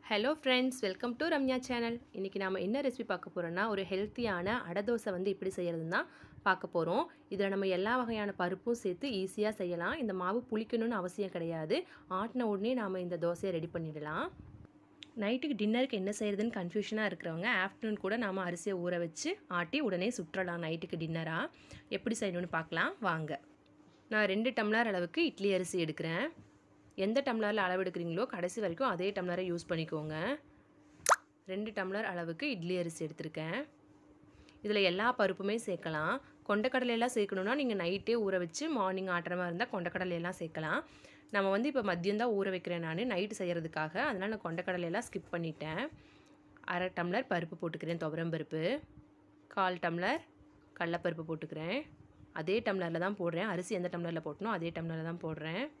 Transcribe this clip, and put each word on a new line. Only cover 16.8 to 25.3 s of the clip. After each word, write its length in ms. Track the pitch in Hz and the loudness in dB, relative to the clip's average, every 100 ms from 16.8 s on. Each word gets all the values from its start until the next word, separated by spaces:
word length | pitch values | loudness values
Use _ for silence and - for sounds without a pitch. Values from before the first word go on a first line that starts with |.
| 196 214 214 | -2 0 0
இருக்கிறவங்க, 380 | 175 170 160 208 214 | -2 -4 -2 2 2
ஆஃப்டர்நூன் 360 | 190 - 220 208 | 2 -2 -4 -2
கூட 100 | 190 226 214 | 0 0 0
நாம 200 | 190 180 | 0 -2
அரிசியை 260 | 170 208 185 | -2 -2 0
ஊற 100 | 175 175 170 | 0 0 0
வச்சு 240 | - 311 392 - 175 | -2 -4 -4 -2 -2
ஆட்டி 220 | 175 285 262 | 0 0 2
உடனே 220 | 180 190 247 | 2 0 -2
சுற்றலாம் 440 | 165 202 185 170 160 | -4 -2 -2 -2 -2
நைட்டுக்கு 340 | 165 175 170 | -4 -4 -4
டின்னரா. 360 | 160 165 160 160 294 - - - - 196 | -2 -2 -2 -2 -4 -8 -18 -18 -6 -4
எப்படி 180 | 240 226 | -2 0
செய்யணும்னு 340 | 202 175 180 165 | -2 -2 -2 -2
பார்க்கலாம் 360 | 160 165 226 392 196 | -2 0 0 0 0
வாங்க. 320 | 160 151 147 - - - - - - - | 0 -2 -6 -10 -20 -20 -20 -20 -20 -2
நான் 180 | 214 202 | 2 4
ரெண்டு 160 | 190 233 247 | 4 2 2
டம்ளர் 300 | 214 220 233 | 2 4 4
அளவுக்கு 280 | 185 175 311 339 | 2 0 2 2